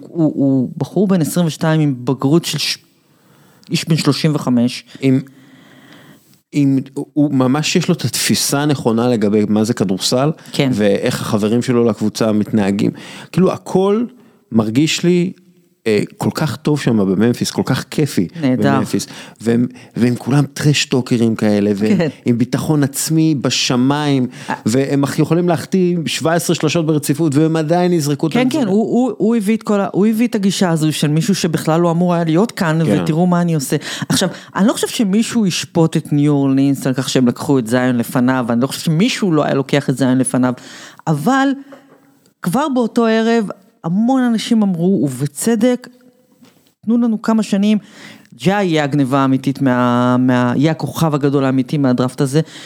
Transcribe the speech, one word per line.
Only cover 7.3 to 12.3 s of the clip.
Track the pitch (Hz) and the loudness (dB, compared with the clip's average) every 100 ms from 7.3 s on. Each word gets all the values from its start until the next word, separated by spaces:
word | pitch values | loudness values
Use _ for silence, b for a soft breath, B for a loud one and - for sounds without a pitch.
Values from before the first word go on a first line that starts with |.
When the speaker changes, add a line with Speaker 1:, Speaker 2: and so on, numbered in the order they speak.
Speaker 2:
ממש | 135 127 147 151 185 | 2 2 2 0 0
יש | 165 | 0
לו | 170 | 0
את | 120 | -2
התפיסה | - - 110 - 143 | -4 -2 0 0 0
הנכונה | 151 139 120 113 123 | 0 0 0 0 2
לגבי | 117 104 107 104 | 2 2 2 2
מה | 107 | 0
זה | 107 | 0
כדורסל, | 120 95 95 - 127 147 - B | 0 -2 -2 -2 0 0 -4 B
Speaker 1:
כן. | - 139 | -4 -2
Speaker 2:
ואיך | 101 104 104 123 - | 2 2 2 -2 -4
החברים | 117 104 104 120 | -4 -2 0 0
שלו | 123 120 | 0 2
לקבוצה | 117 104 107 - 113 | 2 0 -2 -2 0